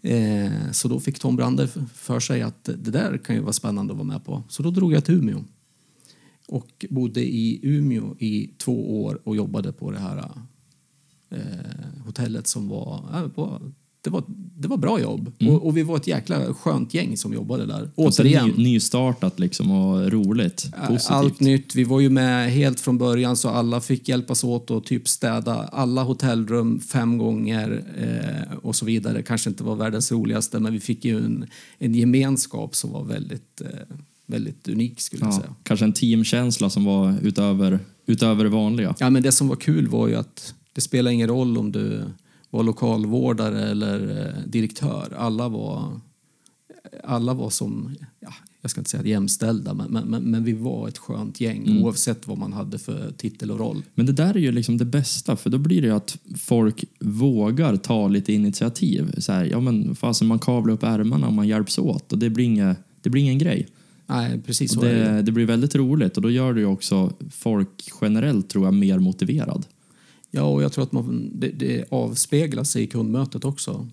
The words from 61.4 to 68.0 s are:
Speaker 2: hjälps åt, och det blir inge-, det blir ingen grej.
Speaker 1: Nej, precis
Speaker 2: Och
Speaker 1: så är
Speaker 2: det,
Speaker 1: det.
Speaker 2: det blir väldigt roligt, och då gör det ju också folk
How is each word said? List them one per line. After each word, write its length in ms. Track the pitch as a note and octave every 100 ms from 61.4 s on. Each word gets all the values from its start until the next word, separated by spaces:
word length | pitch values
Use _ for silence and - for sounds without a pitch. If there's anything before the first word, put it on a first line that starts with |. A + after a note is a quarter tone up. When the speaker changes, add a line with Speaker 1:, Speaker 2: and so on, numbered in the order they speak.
| G#2
Speaker 2:
hjälps 300 | G#2+ G2+ -
åt, 340 | D3 G#2 -
och 60 | G#2
det 120 | A#2
blir 140 | A2+
inge-, 320 | B2 A2 G2 F2+ - _
det 100 | -
blir 120 | B2+
ingen 160 | C#3+ C3
grej. 300 | E3 - - _ - - -
Speaker 1:
Nej, 360 | B2+ A#2+ A#2 A#2
precis 300 | A#2+ B2+ A2
Speaker 2:
Och 60 |
Speaker 1:
så 60 | A#2+
är 60 |
Speaker 2:
det, 180 | A#2 A2
Speaker 1:
det. 100 | G#2+
Speaker 2:
det 100 | G#2
blir 140 | A2+ A2+
väldigt 280 | A#2 C#3
roligt, 420 | C#3+ C3 D3+ G2+ -
och 60 |
då 80 | A2
gör 240 | B2 C3
det 60 | A#2
ju 60 | G#2
också 460 | G2 - G2 F#2 - -
folk 600 | - A#2 G#2+ F#2+ - - -